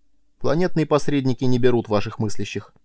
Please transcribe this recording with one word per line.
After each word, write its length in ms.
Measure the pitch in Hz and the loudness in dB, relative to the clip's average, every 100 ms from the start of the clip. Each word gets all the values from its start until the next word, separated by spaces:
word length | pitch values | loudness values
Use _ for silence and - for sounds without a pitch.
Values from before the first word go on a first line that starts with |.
| _ _ _ _ | _ _ _ _
Планетные 460 | - 156 180 160 151 | -2 0 0 0 0
посредники 580 | 147 - 143 131 127 | 0 0 0 0 0
не 140 | 131 123 | 2 4
берут 300 | 123 120 110 | 4 2 0
ваших 300 | 104 104 - | -2 -2 -4
мыслящих. 560 | 110 98 101 104 - _ | -2 -2 -4 -8 -12 _